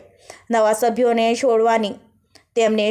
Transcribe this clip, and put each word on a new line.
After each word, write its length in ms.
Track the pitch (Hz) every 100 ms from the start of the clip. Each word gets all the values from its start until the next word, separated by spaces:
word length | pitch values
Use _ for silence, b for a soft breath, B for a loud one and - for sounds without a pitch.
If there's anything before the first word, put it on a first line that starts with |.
| - _ B B B
નવા 300 | 233 214 214
સભ્યોને 500 | 240 214 247 233 226 233
જોડવાની 600 | 269 226 226 226 208 - _ _ _ b b
તેમને 340 | - 226 220 208